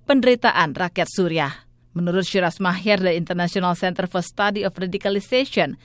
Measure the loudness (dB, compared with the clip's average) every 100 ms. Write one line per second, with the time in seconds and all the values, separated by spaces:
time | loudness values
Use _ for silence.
0 | 0 4 4 4 2 2 0 0 -4 -2
1 | -4 0 0 2 -2 -4 _ _ _ -4
2 | 0 0 0 0 0 0 -2 -2 0 2
3 | 2 0 -2 -2 -2 0 0 0 -2 -2
4 | -4 -4 -6 -2 -2 0 -4 -4 -6 -4
5 | -2 -2 0 0 0 0 -2 -2